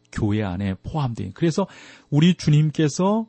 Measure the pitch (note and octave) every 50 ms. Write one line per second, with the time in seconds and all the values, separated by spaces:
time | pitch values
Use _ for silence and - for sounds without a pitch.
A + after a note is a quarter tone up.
0 | _ _ - - A#2 G2+ G#2 G#2+ G#2+ F#2+ F2 F#2+ G2+ F#2+ F#2 - - - - D#3
1 | C#3 A#2+ A2+ G#2 G2+ F#2+ - - E3 E3+ D3+ G3+ F#3+ - - - - - - -
2 | _ - C#3+ D3 D#3+ F3+ F3 - - D#3+ D3 D3+ D#3 D#3 - - D#3 C#3+ - -
3 | F3+ G3 G#3+ A3+ A3+